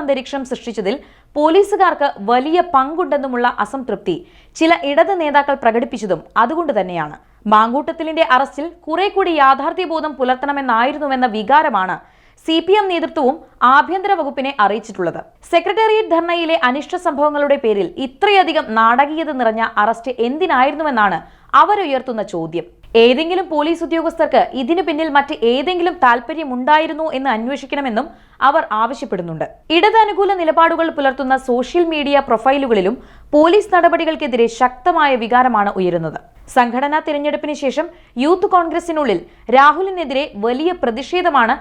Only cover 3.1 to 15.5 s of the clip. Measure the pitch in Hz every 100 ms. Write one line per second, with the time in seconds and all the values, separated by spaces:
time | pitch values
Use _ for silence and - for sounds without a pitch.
3.1 | 285 262 240 240 - 202 269 240 202 -
4.1 | 165 - _ _ - 320 339 277 285 339
5.1 | 381 302 285 285 277 240 226 240 240 208
6.1 | 165 - - 240 320 330 220 185 170 151
7.1 | 156 _ _ 208 214 226 254 254 330 320
8.1 | 320 320 269 269 - 330 330 - 330 403
9.1 | 381 370 320 269 277 294 339 349 320 302
10.1 | 269 254 254 285 285 262 226 247 277 285
11.1 | 262 247 214 208 285 311 214 185 165 -
12.1 | _ _ _ - 320 330 415 392 339 330
13.1 | 330 254 311 - - 240 277 269 370 403
14.1 | 381 285 262 262 277 202 214 208 190 175
15.1 | 160 - _ -